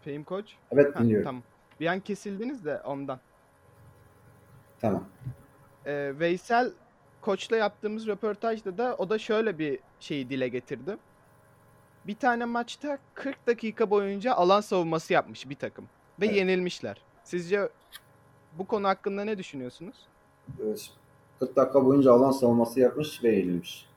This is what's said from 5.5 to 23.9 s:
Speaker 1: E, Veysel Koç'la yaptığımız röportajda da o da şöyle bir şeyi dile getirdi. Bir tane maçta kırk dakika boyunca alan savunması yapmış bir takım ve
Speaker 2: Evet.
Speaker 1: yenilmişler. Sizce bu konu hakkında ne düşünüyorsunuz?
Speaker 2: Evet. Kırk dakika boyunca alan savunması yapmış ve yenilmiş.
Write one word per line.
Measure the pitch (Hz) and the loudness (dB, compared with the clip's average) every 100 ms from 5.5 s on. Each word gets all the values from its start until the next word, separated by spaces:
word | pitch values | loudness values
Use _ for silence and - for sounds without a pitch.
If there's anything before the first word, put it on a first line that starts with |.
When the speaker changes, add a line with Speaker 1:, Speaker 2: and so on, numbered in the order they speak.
| _ - _ 139 | _ -20 _ -8
Speaker 1:
E, | 143 143 139 | -6 -6 -2
Veysel | 170 185 - 233 254 - _ _ _ _ | 0 0 0 2 2 -4 _ _ _ _
Koç'la | - 190 - 226 | -4 -4 0 0
yaptığımız | 208 - 214 214 220 | 0 -2 -8 -6 -6
röportajda | 202 220 208 226 226 202 180 | -4 -4 -4 -4 -4 -6 -4
da | 247 - | -4 -2
o | 180 | -2
da | 220 | -4
şöyle | 220 220 220 165 | 0 0 0 -2
bir | 151 131 _ _ | -4 -4 _ _
şeyi | - 147 127 | -8 -8 -4
dile | 135 127 | -4 -2
getirdi. | 123 - 131 135 208 _ _ _ _ _ _ _ _ _ _ - | -4 -8 -10 -8 -12 _ _ _ _ _ _ _ _ _ _ -12
Bir | |
tane | 214 254 233 | -2 0 0
maçta | 240 240 240 - 294 285 _ | -2 -4 -6 -10 -8 -8 _
kırk | - 277 269 - | -10 -10 -4 -2
dakika | 233 220 214 214 | 0 -2 -2 2
boyunca | 208 196 202 226 | 2 0 -4 -2
alan | 254 180 202 | 2 6 4
savunması | 208 190 165 160 - | 4 0 0 -2 2
yapmış | 165 - 110 131 | 0 0 -10 -14
bir | |
takım | 143 113 - 104 _ _ - | -10 -10 -10 -20 _ _ -2
ve | 208 | 0
Speaker 2:
Evet. | 202 | 2
Speaker 1:
yenilmişler. | 185 185 180 - 117 101 _ _ | 2 2 0 -6 -10 -10 _ _
Sizce | - 175 170 202 190 _ _ - _ _ _ _ _ 156 | -10 -8 -2 -2 -2 _ _ -20 _ _ _ _ _ -12
bu | 196 | -4
konu | 220 196 | -2 0
hakkında | 190 202 196 | 0 -4 -6
ne | 208 208 | -6 -8
düşünüyorsunuz? | 180 139 127 - 170 - _ _ _ _ - - | -8 -10 -12 -12 -18 -20 _ _ _ _ -20 -8
Speaker 2:
Evet. | 107 104 - - _ _ _ _ | -6 -6 -10 -20 _ _ _ _
Kırk | 127 - | -2 2
dakika | 131 143 | 4 6
boyunca | 131 139 131 | 6 6 8
alan | 120 135 | 8 8
savunması | 135 120 120 113 135 | 4 4 4 2 4
yapmış | 123 - 156 - | 2 2 -6 0
ve | 120 104 | 2 2
yenilmiş. | 90 87 - - - | 2 -2 -6 -16 -20